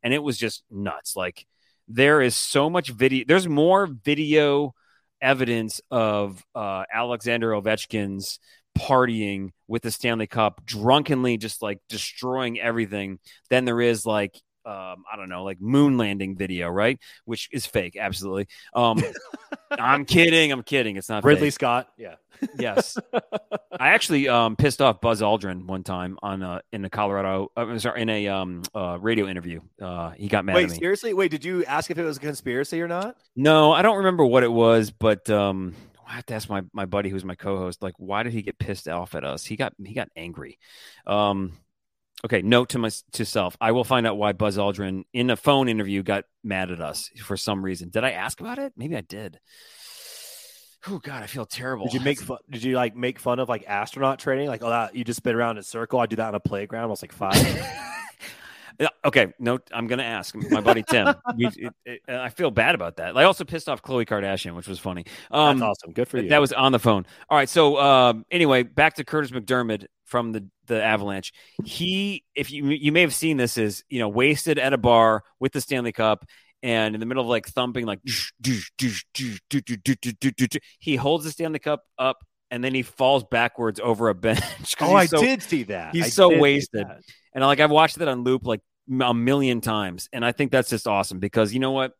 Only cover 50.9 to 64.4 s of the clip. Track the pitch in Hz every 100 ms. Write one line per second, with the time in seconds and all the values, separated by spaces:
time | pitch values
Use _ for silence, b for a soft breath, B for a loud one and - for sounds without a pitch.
50.9 | 190 143 135 104 135 110 - 127 127 98
51.9 | 123 135 143 - 127 _ 123 123 127 120
52.9 | 113 123 131 - 123 123 113 - 101 107
53.9 | - 135 131 - 135 143 113 117 117 110
54.9 | 123 117 117 123 117 117 110 98 117 117
55.9 | 127 117 110 113 104 - 101 104 113 117
56.9 | 101 - - 95 98 B B B 807 B
57.9 | 880 906 B B B B B B - 151
58.9 | - 147 135 98 - 120 123 _ 117 117
59.9 | 123 120 110 - 107 - - 208 113 -
60.9 | 247 101 - - 120 120 - 117 - -
61.9 | 120 - 123 123 - 170 107 117 170 85
62.9 | 82 85 98 170 190 160 165 - 156 -
63.9 | 131 117 107 98 95